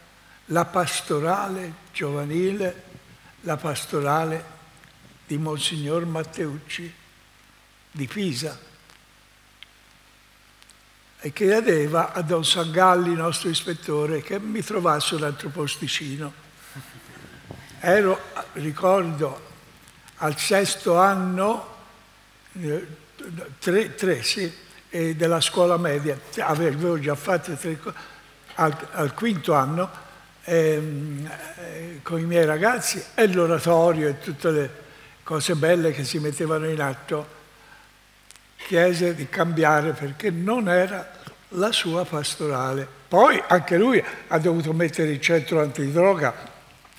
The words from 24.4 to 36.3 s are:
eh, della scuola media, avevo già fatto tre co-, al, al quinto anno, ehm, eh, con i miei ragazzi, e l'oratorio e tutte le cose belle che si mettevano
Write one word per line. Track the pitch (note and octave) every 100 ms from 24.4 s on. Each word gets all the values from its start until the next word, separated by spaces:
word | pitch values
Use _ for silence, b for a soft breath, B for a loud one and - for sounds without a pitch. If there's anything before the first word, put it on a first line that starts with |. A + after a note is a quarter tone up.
| F3 - - B -
eh, | E3+ E3 D#3+
della | E3+ E3
scuola | - - F3 E3+
media, | E3+ C#3+ D3 C3+ - -
avevo | D3 D3+ E3 D3 F3 E3
già | C#3+ C#3+
fatto | - F3+ -
tre | D3 E3+ D#3
co-, | - - B B B - -
al, | - D#3+ D3 -
al | F3+ D3 -
quinto | A#3 F#3 F3
anno, | D3 C3 E3 F#3 B B B B -
ehm, | - E3+ D#3 D3+ D#3 C#3+ D3+ C#3+ D3+ - - -
eh, | E3+ D#3+ E3+ D#3
con | - E3
i | E3
miei | E3+ D#3
ragazzi, | D3+ G#3 B3 - F#3+ - -
e | G#3+
l'oratorio | F3+ E3 E3 E3+ E3+ E3+ D#3+ D3+
e | C#3+
tutte | - C#3+ E3+
le | D3+ C3+ - B B B B
cose | - D#3 D#3 D#3
belle | D#3+ F3 D#3+
che | C3+
si | C3+ E3
mettevano | D3+